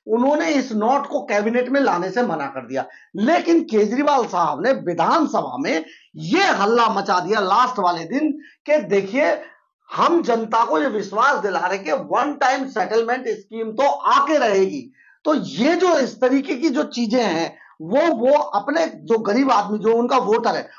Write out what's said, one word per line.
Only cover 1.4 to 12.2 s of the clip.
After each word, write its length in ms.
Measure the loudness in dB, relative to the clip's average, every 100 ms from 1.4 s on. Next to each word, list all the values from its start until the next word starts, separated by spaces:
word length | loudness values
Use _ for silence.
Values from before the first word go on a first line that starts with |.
| 0 0 0
में 120 | 0
लाने 280 | 2 0 -2
से 140 | -2
मना 240 | -2 -2 -6
कर 200 | -10 -8
दिया। 180 | -6 -8 -10 _ -4
लेकिन 480 | 0 2 2 2
केजरीवाल 640 | 2 2 2 2 2 2 0
साहब 400 | -2 -2 0 0
ने 60 |
विधानसभा 840 | -2 -2 -2 0 2 0 -2 -4 -4
में 260 | -4 -4 -6 -16 _ -12
ये 280 | -2 2
हल्ला 460 | 2 2 2 2 2
मचा 300 | 0 0 0
दिया 200 | 0 0
लास्ट 400 | 2 2 2 0
वाले 260 | -2 -2 -4
दिन 260 | -2 -2 -4 -12 _ 0
कि 120 | 0
देखिए 640 | 2 0 0 0 0 0 -6 _ _ _ -8 0
हम 280 | 2 2
जनता 420 | 2 0 0 0 2
को 140 | 0
ये 80 | 0
विश्वास 560 | -2 -4 0 2 2
दिला 160 | -2 -2
रहे 200 | -2 -4
कि 120 | -2
वन 420 | -4 0 -2